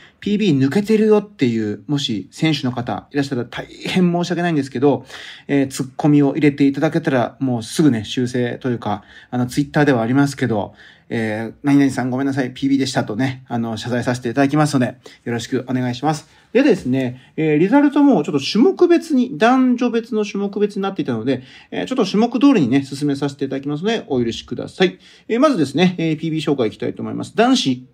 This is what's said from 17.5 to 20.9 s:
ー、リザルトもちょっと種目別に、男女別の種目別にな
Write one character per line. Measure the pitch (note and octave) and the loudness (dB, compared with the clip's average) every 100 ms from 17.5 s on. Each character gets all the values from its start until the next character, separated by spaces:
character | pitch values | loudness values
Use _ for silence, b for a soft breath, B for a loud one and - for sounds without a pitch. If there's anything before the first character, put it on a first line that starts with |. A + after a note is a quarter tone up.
| D3+ | 4
ー、 | |
リ | G3 | 4
ザ | C#4 | 4
ル | C#4+ | 4
ト | D4 | 4
も | C#4+ F#3+ | 4 4
ち | D3+ | 2
ょ | C#3+ | -2
っ | |
と | - | 0
種 | G3+ | 2
目 | F#4 F#4 F4 | 4 4 4
別 | E4 - C4 | 4 2 0
に、 | A3+ D3+ | 0 2
男 | A3 C4 B3+ A#3 | 4 4 4 2
女 | B3 | 0
別 | A3+ A3+ | -2 -2
の | G#3+ | -4
種 | G#3 G3 | -4 -4
目 | G3+ G3+ | -4 -2
別 | G#3 G3+ | -2 -2
に | |
な | G3 | -4